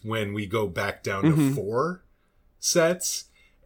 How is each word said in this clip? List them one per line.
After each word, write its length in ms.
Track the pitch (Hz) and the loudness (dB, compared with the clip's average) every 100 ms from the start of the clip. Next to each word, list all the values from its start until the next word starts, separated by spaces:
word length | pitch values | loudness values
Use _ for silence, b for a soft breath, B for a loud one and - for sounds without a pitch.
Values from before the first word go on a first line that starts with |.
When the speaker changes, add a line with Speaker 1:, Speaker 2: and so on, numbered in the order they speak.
Speaker 1:
When 320 | 110 110 104 | -4 -2 -2
we 120 | 104 101 | -4 -2
go 220 | 113 101 | -2 -2
back 360 | 87 101 - | -2 -4 -4
down 200 | 113 98 | -6 0
to 60 | 151 | 4
Speaker 2:
Mm-hmm. 220 | 156 139 139 | 4 2 0
Speaker 1:
four 480 | 98 117 160 180 _ _ _ _ _ _ | -2 -2 -2 -4 _ _ _ _ _ _
sets, 680 | - 175 160 180 - - - b b b | 0 4 4 2 -4 -6 -10 b b b